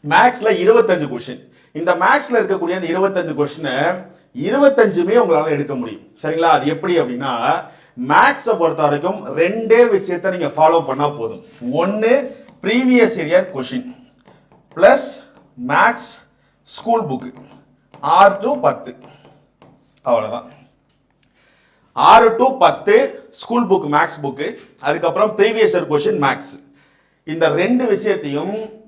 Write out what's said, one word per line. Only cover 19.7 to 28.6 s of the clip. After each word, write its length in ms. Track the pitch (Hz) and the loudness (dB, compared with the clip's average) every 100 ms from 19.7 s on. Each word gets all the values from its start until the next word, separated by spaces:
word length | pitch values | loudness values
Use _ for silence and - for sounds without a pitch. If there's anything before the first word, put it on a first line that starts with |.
| _ _ _ | _ _ _
அவ்வளவுதான். 460 | - 117 107 117 - - _ _ _ _ _ _ _ _ _ _ _ _ _ | -2 -2 -2 -10 -14 -20 _ _ _ _ _ _ _ _ _ _ _ _ _
ஆறு 360 | - 147 226 226 - | 0 6 6 6 2
to 80 | 254 - | 0 2
பத்து 680 | 170 - - 226 277 - - | 2 2 2 2 2 -6 -20
ஸ்கூல் 360 | - - 240 214 | -20 -4 -2 0
புக், 200 | 190 147 | 0 2
மேத்ஸ் 240 | 147 160 - | 0 0 -4
புக், 340 | 143 135 151 - - _ | -10 -6 -8 -10 -20 _
அதுக்கப்புறம் 500 | 139 160 165 180 214 180 | -4 -2 -2 0 -2 2
ப்ரீவியஸ் 400 | 214 226 214 175 | 0 2 2 0
இயர் 120 | 160 | -2
கொஸ்டின் 280 | 147 143 147 | -2 0 0
மேத்ஸ். 260 | 139 127 - - _ _ _ _ _ _ | -2 -4 -10 -20 _ _ _ _ _ _
இந்த 240 | - 160 160 | -10 -2 0
ரெண்டு 380 | 151 196 247 254 | 0 0 0 0
விஷயத்தையும் 680 | 196 214 196 147 143 170 214 | -2 -2 -4 -4 -6 -6 -8